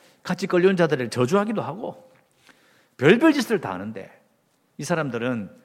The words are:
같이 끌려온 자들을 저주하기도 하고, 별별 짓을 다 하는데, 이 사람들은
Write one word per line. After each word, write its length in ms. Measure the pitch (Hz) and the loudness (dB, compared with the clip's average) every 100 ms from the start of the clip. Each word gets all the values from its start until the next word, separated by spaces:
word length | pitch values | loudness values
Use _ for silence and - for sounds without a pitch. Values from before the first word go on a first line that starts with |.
| _ _ | _ _
같이 260 | - 185 190 | -8 -6 0
끌려온 280 | 180 185 180 | 4 4 4
자들을 340 | 165 143 117 | 2 0 -2
저주하기도 520 | 120 123 196 208 208 | -2 2 2 0 -4
하고, 500 | 127 185 - - - _ _ _ _ _ _ _ _ - | -6 -8 -10 -12 -20 _ _ _ _ _ _ _ _ 2
별별 340 | 139 233 320 | 4 6 4
짓을 300 | 294 233 202 | 2 0 -4
다 100 | 101 | -4
하는데, 500 | 90 104 104 - - _ _ _ _ _ - | -8 -10 -12 -16 -20 _ _ _ _ _ -10
이 60 | |
사람들은 640 | 143 170 147 117 123 117 95 - | -4 -4 -4 -4 -4 -6 -8 -16